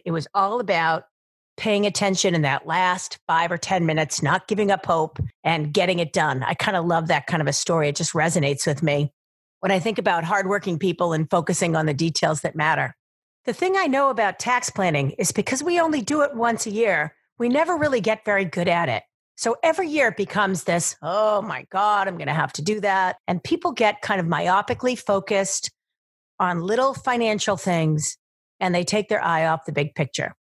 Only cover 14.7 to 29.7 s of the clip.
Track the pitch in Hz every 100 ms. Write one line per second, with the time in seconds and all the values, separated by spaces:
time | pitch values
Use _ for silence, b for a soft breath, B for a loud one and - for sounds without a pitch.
14.7 | - 180 147 135 - 196 - - 269 320
15.7 | 349 320 302 196 302 285 233 233 226 226
16.7 | 208 226 160 160 _ _ - 240 277 330
17.7 | 330 302 247 214 214 214 196 185 180 175
18.7 | 170 156 107 - _ _ - 226 240 330
19.7 | 330 339 294 240 - 190 208 196 185 -
20.7 | 170 - - 151 202 214 208 214 131 143
21.7 | 185 208 208 190 170 143 156 147 - 165
22.7 | 214 196 190 185 - - 180 - 330 349
23.7 | 247 214 208 - 196 165 156 175 196 208
24.7 | 240 254 247 - 196 190 196 196 - -
25.7 | _ _ _ _ _ _ - 180 170 180
26.7 | 233 269 - 262 240 226 214 - 190 190
27.7 | 170 156 151 147 - _ _ _ - 185
28.7 | 175 175 214 - 208 170 160 160 160 -